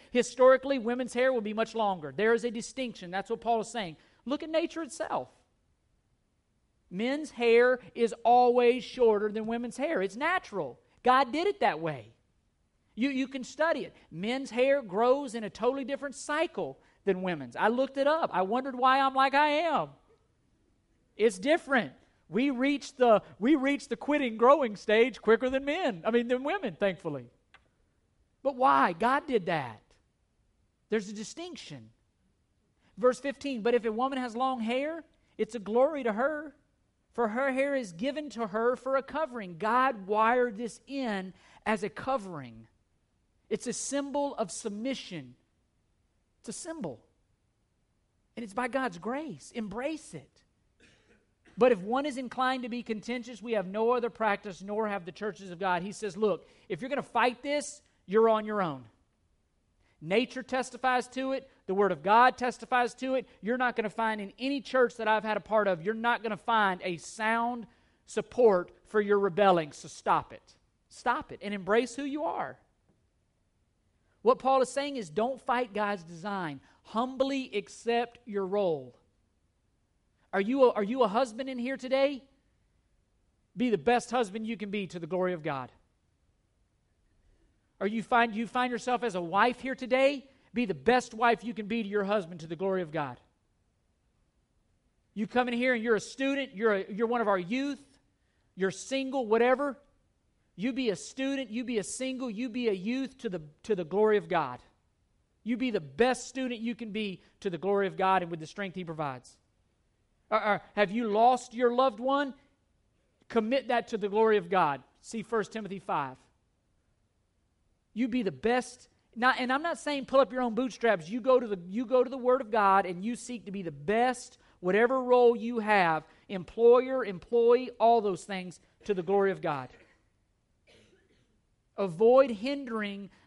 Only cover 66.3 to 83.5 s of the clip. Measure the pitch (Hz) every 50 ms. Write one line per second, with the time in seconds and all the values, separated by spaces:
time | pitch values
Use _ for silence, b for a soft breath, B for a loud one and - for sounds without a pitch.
66.3 | 214 - - - 226 220 208 196 185 185 - 185 175 156 - - - - 220 220
67.3 | 226 233 233 240 247 240 214 b b b b b b b b - - 220 202 -
68.3 | - 240 247 220 196 180 175 - - _ _ _ - 214 208 202 202 202 196 196
69.3 | 165 190 208 196 180 170 156 147 - - - - - - - 214 175 156 - -
70.3 | 117 - - _ _ _ _ _ _ _ _ _ - - - 247 240 302 285 -
71.3 | 127 - - 202 208 202 180 175 208 240 254 240 - - 285 277 277 302 285 330
72.3 | 359 - 170 131 127 - _ _ _ _ _ _ _ _ _ _ _ _ _ _
73.3 | _ _ _ _ _ _ _ _ _ _ _ _ _ _ _ _ _ _ - 214
74.3 | 262 - - 262 269 262 247 254 - 277 277 294 277 254 214 156 151 202 220 254
75.3 | 269 233 - - 233 247 254 214 196 208 208 202 208 196 165 165 170 160 170 208
76.3 | 202 196 175 156 143 131 b b b b b - - 220 247 254 262 262 269 269
77.3 | 277 269 262 - - 208 190 - - - - 233 233 233 240 240 - - _ 240
78.3 | 202 202 196 180 196 208 202 175 160 139 131 123 - _ _ _ _ _ _ _
79.3 | _ _ _ _ _ _ _ _ _ _ _ _ _ _ _ _ _ _ _ _
80.3 | - 190 196 214 262 277 262 240 - 208 202 196 254 269 240 202 190 240 277 240
81.3 | 214 233 269 269 262 240 233 254 269 - 254 254 254 - 269 285 285 240 - _
82.3 | _ _ _ _ _ _ _ _ _ _ _ _ _ _ _ _ _ _ _ _
83.3 | _ _ _ _